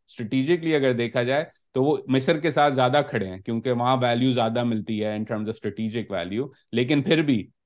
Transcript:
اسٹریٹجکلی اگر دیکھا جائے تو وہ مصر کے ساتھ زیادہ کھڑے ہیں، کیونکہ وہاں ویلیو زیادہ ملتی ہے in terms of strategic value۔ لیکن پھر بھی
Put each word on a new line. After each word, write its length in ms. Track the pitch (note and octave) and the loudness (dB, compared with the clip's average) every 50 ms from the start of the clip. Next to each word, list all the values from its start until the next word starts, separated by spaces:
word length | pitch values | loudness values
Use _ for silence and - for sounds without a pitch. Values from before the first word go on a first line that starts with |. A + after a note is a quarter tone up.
| _ _ | _ _
اسٹریٹجکلی 680 | - - A#2 G#2 C3 C3 C3 D3+ F3 E3+ E3 E3 D#3 | -12 -12 -6 -2 -2 0 2 2 0 0 0 0 0
اگر 180 | C#3+ C3+ C3 B2 | 2 2 2 2
دیکھا 300 | A#2 A#2+ A2+ - C3 A#2+ | 0 -2 -2 -2 -2 0
جائے 220 | B2 C3+ C#3 - - - _ _ _ | 0 0 -2 -2 -4 -10 _ _ _
تو 120 | - C3 C3 | -2 0 2
وہ 140 | C#3+ D3+ - - C3+ | 2 0 0 0 0
مصر 320 | C3 C3+ C3 F3 E3 D3+ | 0 2 2 2 0 2
کے 120 | D#3 E3 | 0 0
ساتھ 220 | C#3+ D#3 D3 D3 C3+ | 2 4 4 4 4
زیادہ 280 | C3 B2+ B2 B2+ D3 C#3+ - | 4 2 4 4 2 2 0
کھڑے 180 | - A2+ G2 F#2+ | -2 -4 -4 -4
ہیں، 120 | F#2 F#2 | -6 -8
کیونکہ 320 | - - A#2 A2+ A2+ C3 | -6 -4 -4 -2 -2 -2
وہاں 260 | B2 A#2+ A#2+ B2 C3 B2+ | 0 0 2 2 2 2
ویلیو 300 | B2 A#2+ A#2+ A#2+ B2+ C3 | 2 2 2 2 2 2
زیادہ 320 | B2 B2 A2+ A2+ A2+ B2 A#2+ | 2 2 0 0 0 0 0
ملتی 400 | A#2+ A2+ G#2+ F#2+ - A2 G#2 G#2+ | 0 -2 -2 -2 -4 -4 -2 -2
ہے 140 | G#2+ G#2+ G#2+ | -2 -4 -4
in 60 | G#2+ - | -4 -4
terms 140 | A#2 G#2+ G#2+ | -6 -6 -4
of 60 | G#2+ | -6
strategic 680 | A2 - - G#2+ G2 - A2 A2 G#2 A#2+ G#2 - G2+ F2+ | -8 -6 -8 -8 -6 -4 -6 -4 -4 -6 -6 -6 -6 -6
value۔ 300 | E2+ F2+ G2 A2+ C#3 C#3 - _ _ _ | -4 -4 -4 -4 -4 -6 -10 _ _ _
لیکن 300 | - A#2 B2+ B2+ D3+ C#3+ | -2 0 2 2 2 0
پھر 200 | B2+ - D#3+ D#3 | 2 2 2 2
بھی 260 | D#3+ C#3+ C3 G#2 F2+ - _ _ _ | 2 2 0 0 -2 -6 _ _ _